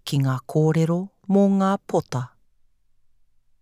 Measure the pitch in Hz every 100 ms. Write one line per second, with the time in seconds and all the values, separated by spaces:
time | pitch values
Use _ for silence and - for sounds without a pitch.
0 | - 143 135 131 - 156 156 165 160 175
1 | 196 _ - 196 202 196 190 202 - 170
2 | - - 127 _ _ _ _ _ _ _
3 | _ _ _ _ _ _